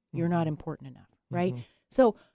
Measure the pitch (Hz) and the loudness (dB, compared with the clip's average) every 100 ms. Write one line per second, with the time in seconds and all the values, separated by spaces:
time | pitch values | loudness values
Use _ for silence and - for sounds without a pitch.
0 | _ 151 170 175 160 147 - - 135 101 | _ -4 0 0 0 -4 -8 -12 -14 -20
1 | - _ - 127 180 123 117 _ _ - | -20 _ -8 -2 -2 -4 -10 _ _ 4
2 | 240 - _ | 4 4 _